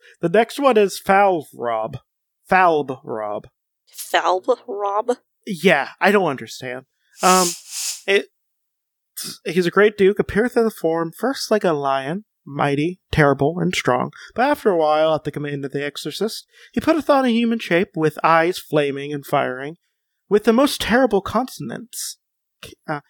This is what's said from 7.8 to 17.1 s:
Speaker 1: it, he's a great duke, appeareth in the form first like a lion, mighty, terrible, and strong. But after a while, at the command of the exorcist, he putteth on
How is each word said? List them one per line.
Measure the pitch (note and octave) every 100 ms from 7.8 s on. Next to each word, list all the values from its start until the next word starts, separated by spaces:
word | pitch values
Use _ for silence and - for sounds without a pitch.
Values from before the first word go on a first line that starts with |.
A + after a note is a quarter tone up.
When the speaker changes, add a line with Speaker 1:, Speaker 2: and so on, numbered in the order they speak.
| - - -
Speaker 1:
it, | G3 - _ _ _ _ _ _ _ _ - - - -
he's | E3+ E3+
a |
great | F#3+ G#3 G3+
duke, | F#3+ G3+
appeareth | - G3 A#3+ A#3+
in |
the | A3+
form | - E3 E3 E3 -
first | A3+ C#4 -
like | G#3+
a | F#3+
lion, | D3+ C#3+ C3+ C3+ F#3 - _
mighty, | - C#3 D3 C#3+ D#3 F#3 _
terrible, | - C#3+ C#3 C#3 F3
and | E3+
strong. | F#3 - B2 B2+ - -
But | - C4
after | D4 A3
a | F3
while, | D3+ D3+ D#3
at | D#3
the | D3+
command | D3 D3 C#3+
of | C#3
the | C#3
exorcist, | C#3+ - D3+ - G#3+ - - _ -
he | -
putteth | C#4+ E4
on | C4+